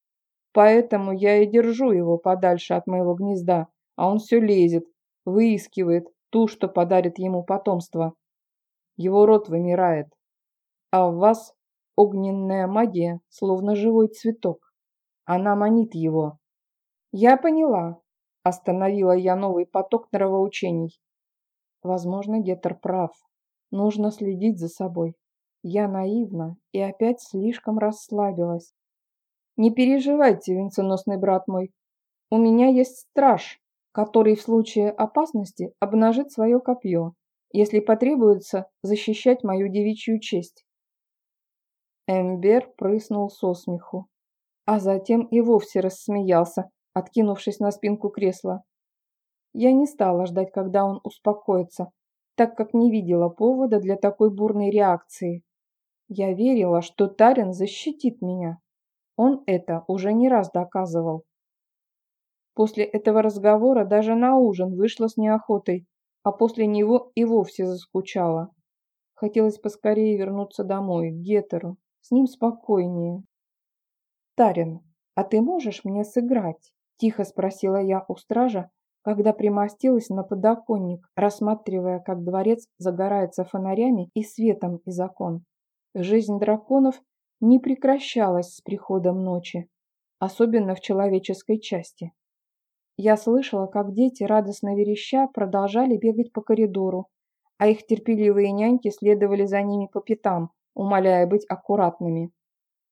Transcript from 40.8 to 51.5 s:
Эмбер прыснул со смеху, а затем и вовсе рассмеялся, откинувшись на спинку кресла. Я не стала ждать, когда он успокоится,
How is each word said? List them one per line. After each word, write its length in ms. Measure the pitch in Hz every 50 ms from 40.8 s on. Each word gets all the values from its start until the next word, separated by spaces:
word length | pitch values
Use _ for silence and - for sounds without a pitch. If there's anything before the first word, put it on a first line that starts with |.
| _ _ _ _ _ _ _ _ _ _ _ _ _ _ _ _ _ _ _ _ _ _ _ _ -
Эмбер 640 | - 190 185 180 185 185 180 180 202 220 254 247 - _
прыснул 520 | - - 190 208 220 220 - 214 202 202 202
со 260 | - - - 185 175
смеху, 520 | 175 - - 175 170 - - - 185 190 _ _ _ _ _ _ _ _ _ _ _ -
а 120 | - 214 214
затем 440 | 190 196 196 190 190 - 226 233
и 180 | 233 - 226 240
вовсе 400 | 226 233 226 208 - - - 196
рассмеялся, 880 | 185 185 185 - - - 208 202 196 185 175 170 175 175 - 190 185 - _ _ _ _ -
откинувшись 600 | 185 185 - - 233 214 208 196 196 - 214 202 -
на 100 | 208 202
спинку 360 | 202 - - 202 208 214 - 202
кресла. 540 | 202 208 202 185 185 - - 185 185 185 _ _ _ _ _ _ _ _ _ _ _ _ _ _ _ _ _ _
Я 200 | - 220 233 254
не 140 | 262 269 294
стала 380 | 285 - - 208 185 175 175 185
ждать, 260 | 180 170 190 190 190
когда 360 | - 196 190 190 185 196 196
он 140 | 196 196 202 -
успокоится, 840 | 202 - _ - 214 208 208 - -